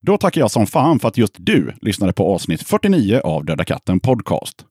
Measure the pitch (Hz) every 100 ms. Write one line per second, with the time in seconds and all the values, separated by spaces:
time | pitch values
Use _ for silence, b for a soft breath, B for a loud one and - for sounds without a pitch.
0 | - 202 190 165 120 131 104 160 143 139
1 | 113 - 107 - 87 185 73 - 110 98
2 | 95 85 90 90 - 82 - 208 202 185
3 | 101 123 - 80 76 78 85 80 - 92
4 | 123 123 - 73 - - -